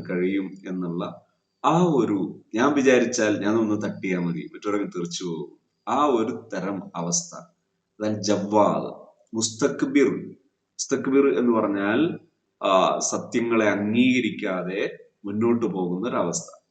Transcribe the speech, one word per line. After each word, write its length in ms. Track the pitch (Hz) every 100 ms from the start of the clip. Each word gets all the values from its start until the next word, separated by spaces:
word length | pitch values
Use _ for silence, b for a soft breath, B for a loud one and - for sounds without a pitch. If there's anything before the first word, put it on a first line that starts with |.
| 85
കഴിയും 440 | 90 92 98 92 92 95
എന്നുള്ള 540 | 92 87 85 101 - _ _ _ _ 135
ആ 180 | 165
ഒരു 580 | 180 139 107 101 85 - _ 107
ഞാൻ 180 | 139
വിചാരിച്ചാൽ 680 | 143 131 123 117 - 107 95
ഞാൻ 160 | 101 113
ഒന്ന് 260 | 107 104
തട്ടിയാ 380 | 101 87 95 90
മതി, 320 | 87 85 -
മറ്റവരൊക്കെ 320 | 85 104 104 95
തെറിച്ചു 400 | 90 85 - 90
പോകും, 320 | 80 73 - _ _ -
ആ 180 | 127 147
ഒരു 440 | 120 113 120 -
തരം 300 | 95 92 98 - 87
അവസ്ഥ. 400 | 85 - - -
അതാണ് 880 | - _ _ _ _ _ 107 107
ജവ്വാൽ. 600 | 107 98 98 104 98 80 - - - _ _
മുസ്തക്ബിർ, 760 | 110 107 110 139 - 139 139 117 90 -
മുസ്തക്ബിർ 1120 | - _ _ _ - - 127 131 135 139 -
എന്ന് 120 | 120
പറഞ്ഞാൽ, 680 | 110 104 101 101 120 170 170 _ _ _ _
ആ, 360 | 98 95 82 67
സത്യങ്ങളെ 680 | - 104 - 123 117 113 107
അംഗീകരിക്കാതെ 1300 | 98 104 117 127 127 110 92 101 92 87 95 151 - - _ 101
മുന്നോട്ട് 400 | 104 117 117 110
പോകുന്ന 440 | 95 90 90 120
ഒരവസ്ഥ. 400 | 123 87 80 - - _